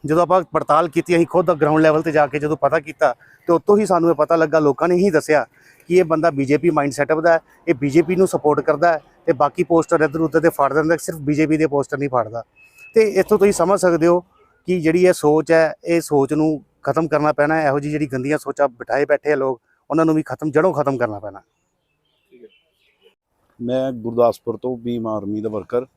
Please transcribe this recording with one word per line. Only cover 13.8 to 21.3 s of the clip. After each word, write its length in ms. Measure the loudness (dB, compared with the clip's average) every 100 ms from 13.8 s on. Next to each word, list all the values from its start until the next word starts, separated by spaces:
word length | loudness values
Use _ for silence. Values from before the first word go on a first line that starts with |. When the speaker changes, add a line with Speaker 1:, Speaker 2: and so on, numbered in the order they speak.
| 2 2 2
Speaker 1:
ਹੋ 120 | 2 -2 _ _ _ -6
ਕਿ 160 | -2
ਜਿਹੜੀ 240 | 0 2 2
ਇਹ 80 |
ਸੋਚ 380 | 2 2 0 2
ਹੈ, 220 | 2 2 -2
ਇਹ 180 | -2 -2
ਸੋਚ 320 | 0 0 0
ਨੂੰ 300 | 0 0 -2 -10 _
ਖਤਮ 240 | -4 -2 0
ਕਰਨਾ 260 | 0 0
ਪੈਣਾ 220 | 0 0 0
ਹੈ। 120 | 0
ਇਹੋ 120 | -2
ਜਿਹੀ 120 | -4
ਜਿਹੜੀ 160 | -6 -4
ਗੰਦੀਆਂ 300 | -4 -4 -4
ਸੋਚਾਂ 300 | -4 -2 -2
ਬਿਠਾਏ 380 | -2 -4 -2 0
ਬੈਠੇ 260 | -2 0
ਆ 40 | 0
ਲੋਕ, 260 | 0 -4 _ _ _
ਉਹਨਾਂ 140 | 0 2
ਨੂੰ 100 | 0
ਵੀ 80 |
ਖਤਮ, 280 | -2 -6 -2
ਜੜ੍ਹੋਂ 220 | 0 0
ਖਤਮ 240 | 0 -2 -2
ਕਰਨਾ 220 | -4 -6
ਪੈਣਾ। 220 | -14